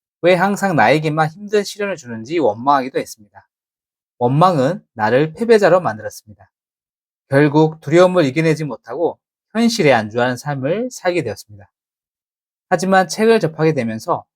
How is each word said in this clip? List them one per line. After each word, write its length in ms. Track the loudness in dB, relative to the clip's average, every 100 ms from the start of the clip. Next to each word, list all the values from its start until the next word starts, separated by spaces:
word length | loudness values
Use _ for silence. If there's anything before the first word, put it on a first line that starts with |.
| _ _
왜 140 | 0
항상 420 | 2 0 -2 -2 2
나에게만 520 | 2 2 0 -2 -4
힘든 340 | -6 -4 -4
시련을 320 | -4 -8 -8 -8
주는지 420 | -12 -14 -6 -2
원망하기도 600 | 0 0 0 0 0 -8
했습니다. 500 | -8 -14 _ -20 _ _ _ _ _ _ _ -4
원망은 640 | -2 2 2 2 0 -2 _
나를 400 | -4 0 0 0
패배자로 480 | -4 2 4 4 2
만들었습니다. 720 | 0 -8 -12 -16 _ -20 _ _ _ _ _ _ _ _ -2
결국 520 | 2 4 4 2 0
두려움을 440 | 0 4 4 4
이겨내지 400 | 0 0 0 -2
못하고 540 | -4 -12 -12 -4 -4 -4 _ _ _
현실에 400 | -2 0 2 2
안주하는 440 | 2 0 -2 -2 -4
삶을 540 | -8 -6 -4 -4 -6
살게 320 | -6 -4 -4
되었습니다. 500 | -6 -10 -16 -20 -20 _ _ _ _ _ _ _ _ _ -6
하지만 400 | -4 2 0 0
책을 320 | 0 2 2
접하게 340 | 0 -2 -2
되면서 520 | 0 -4 -6 -6 -6 -6